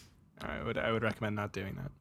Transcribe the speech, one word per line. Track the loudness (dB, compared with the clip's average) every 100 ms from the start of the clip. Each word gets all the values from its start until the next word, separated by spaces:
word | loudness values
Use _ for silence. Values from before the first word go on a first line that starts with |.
| -20 -20 -20 -8
I | -6 -2
would, | 0 2
I | 4
would | 4
recommend | 2 2 0
not | 0 -2
doing | -2 -4 -6
that. | -8 -10